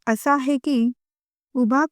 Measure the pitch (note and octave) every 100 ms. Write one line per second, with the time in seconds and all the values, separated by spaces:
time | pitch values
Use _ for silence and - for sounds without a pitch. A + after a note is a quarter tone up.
0 | - A3 C#4+ C#4+ C4 C#4 D4+ B3+ A#3 -
1 | _ _ _ _ _ B3+ A3+ C4+ D#4